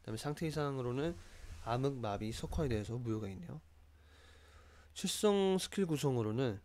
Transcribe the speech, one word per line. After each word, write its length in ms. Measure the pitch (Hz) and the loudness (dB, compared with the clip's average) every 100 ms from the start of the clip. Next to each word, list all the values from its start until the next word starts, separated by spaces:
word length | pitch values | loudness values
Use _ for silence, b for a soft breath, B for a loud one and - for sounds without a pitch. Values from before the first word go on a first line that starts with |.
그 60 | - | -6
다음에 100 | 110 | -6
상태 300 | 139 147 165 | -4 -2 -2
이상으로는 680 | 151 147 135 123 123 156 170 B B B B - | 0 0 0 0 0 0 -2 B B B B -2
암흑, 300 | 120 139 135 | 2 2 0
마비, 340 | 113 101 110 | -2 -2 -2
석화에 360 | 113 - - 151 | -4 -2 0 2
대해서 280 | 110 101 113 | 2 0 -4
무효가 300 | 120 110 104 | 0 -2 -2
있네요. 320 | 92 87 - - - - B B B B B B B B B B | -8 -10 -12 -14 -20 -20 B B B B B B B B B B
칠성 640 | - 185 - 208 202 190 190 | -6 -4 2 4 6 6 4
스킬 280 | - - 190 | 2 0 2
구성으로는 760 | 151 143 123 110 110 131 101 | 2 2 2 2 2 0 0